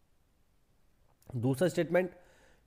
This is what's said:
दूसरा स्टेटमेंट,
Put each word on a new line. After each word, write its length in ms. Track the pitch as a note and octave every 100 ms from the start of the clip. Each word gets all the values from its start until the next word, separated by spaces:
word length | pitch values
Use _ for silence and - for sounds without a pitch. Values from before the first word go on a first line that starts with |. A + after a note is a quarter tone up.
| _ _ _ _ _ _ _ _ _ _ _ _ - B2
दूसरा 320 | A#2+ C3 F3+
स्टेटमेंट, 440 | F3 E3 F3 F3+ - - - - _